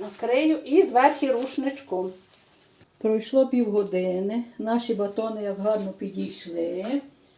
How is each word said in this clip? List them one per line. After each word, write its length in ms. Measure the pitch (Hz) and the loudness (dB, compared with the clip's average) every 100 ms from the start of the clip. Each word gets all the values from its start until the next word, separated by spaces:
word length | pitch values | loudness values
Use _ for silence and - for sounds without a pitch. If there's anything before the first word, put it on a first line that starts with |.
накрию 560 | 208 - 233 262 311 311 | -12 -8 0 2 4 0
і 260 | 254 320 | 4 4
зверху 440 | 320 240 285 311 269 | 6 6 4 4 0
рушничком. 880 | 240 269 - 262 269 - 185 185 - - - _ _ _ _ _ _ | 0 -2 -2 -4 -4 -6 -6 -6 -10 -20 -20 _ _ _ _ _ _
Пройшло 480 | 220 220 220 269 262 | 0 0 2 2 4
півгодини, 960 | 247 214 208 196 185 185 180 196 233 233 - | 2 2 2 0 0 0 -2 -2 -4 -6 -8
наші 360 | 214 233 233 | -2 -2 0
батони 480 | 202 202 220 226 214 | -2 -2 -2 -4 -4
як 160 | 202 190 | -6 -2
гарно 340 | 208 214 190 | 0 0 -2
підійшли. 1080 | - 196 190 185 - 175 170 170 180 214 285 - _ _ | -6 -8 -6 -8 -8 -10 -4 -4 -4 -4 -4 -6 _ _